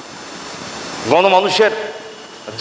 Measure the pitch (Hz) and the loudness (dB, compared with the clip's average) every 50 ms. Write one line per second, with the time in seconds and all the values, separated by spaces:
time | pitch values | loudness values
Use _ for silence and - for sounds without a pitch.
0 | - - - - - - - - - - - - - - - - - - - - | -16 -16 -16 -14 -14 -14 -14 -12 -12 -12 -12 -10 -10 -10 -10 -10 -10 -10 -8 -6
1 | - 107 139 170 185 196 190 185 - 202 - - 220 202 - 220 208 - - - | 0 4 4 6 6 6 6 6 4 4 4 4 4 4 4 0 -4 -8 -8 -12
2 | - - - - - - - - - - 110 113 | -14 -16 -16 -18 -18 -18 -18 -16 -14 -12 -2 4